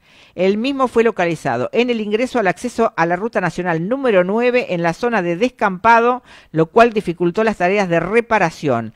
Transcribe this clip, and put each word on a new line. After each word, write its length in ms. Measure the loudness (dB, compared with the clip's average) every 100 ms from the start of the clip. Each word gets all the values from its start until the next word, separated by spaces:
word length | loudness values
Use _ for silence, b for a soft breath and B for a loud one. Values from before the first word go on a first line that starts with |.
| b b b -2
El 220 | 0 0
mismo 300 | -2 -2 -2
fue 160 | 2
localizado 680 | 0 0 -2 -2 -4 -2 -2
en 160 | -2 -2
el 120 | -4
ingreso 360 | -2 -2 -2 -2
al 100 | -2
acceso 460 | -2 -6 -2 -2 0
a 80 | -2
la 100 | -2
ruta 260 | -2 -4
nacional 480 | -4 -4 -4 -2 -2
número 340 | -2 2 2
nueve, 440 | 2 0 0 0 -2
en 140 | -2
la 100 | -2
zona 280 | -2 -2 -2
de 160 | -2 -2
descampado, 840 | -2 -2 -4 0 4 4 4 0 b b b
lo 160 | -2 2
cual 260 | 4 4
dificultó 500 | 4 -4 -2 -2 0
las 140 | -2 0
tareas 320 | 0 0 2
de 100 | 0
reparación. 920 | 2 0 2 0 0 -2 -2 -2 -2